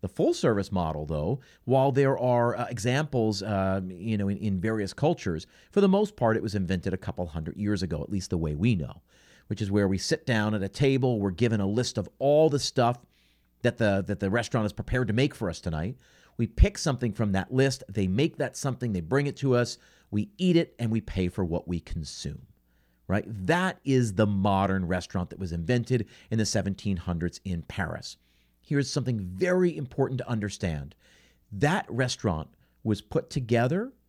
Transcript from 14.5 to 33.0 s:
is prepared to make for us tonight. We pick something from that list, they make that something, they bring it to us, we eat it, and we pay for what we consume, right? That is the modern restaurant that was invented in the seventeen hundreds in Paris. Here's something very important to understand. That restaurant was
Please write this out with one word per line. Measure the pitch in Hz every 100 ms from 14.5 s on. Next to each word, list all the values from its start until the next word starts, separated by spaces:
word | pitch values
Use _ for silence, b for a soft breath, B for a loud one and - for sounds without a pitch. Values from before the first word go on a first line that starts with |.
| 120 107
is |
prepared | - - 123 98
to |
make | 110 147
for | - 98
us | 82
tonight. | 92 78 87 127 b b b -
We | 117
pick | - 196 202
something | 165 127 120
from | 98 110
that | 95 92
list, | 127 135 127 -
they | 98 95
make | 95 160 -
that | 139 -
something, | 139 127 123
they | 95
bring | 80 135 143
it | -
to | 135
us, | 123 120 - b b b
we | 104 104 -
eat | 185 170
it, | 170 -
and | 117
we | 113
pay | - - 92
for | -
what | 90 82 -
we | 87
consume, | - - 73 - - - - _ _ _ _ _ -
right? | 95 -
That | 107 92 165 185 -
is | - 131 117
the | 92 107
modern | 101 98 98 98 95 87
restaurant | 90 - 98 87
that | -
was | 90
invented | 85 82 123 117 127 104 B B
in | 113
the | 107
seventeen | 107 95 92 107 92
hundreds | 82 85 87 -
in | - 87
Paris. | - - 80 80 - - _ _ _ _
Here's | _ 143 135
something | - 127 113
very | 92 92 180 180 180 156
important | 131 - 135 127
to | -
understand. | 117 101 - 95 78 71 - b b b b b
That | 104 143 185 -
restaurant | 113 127 - 113 78 78 _ _ _
was | 110 104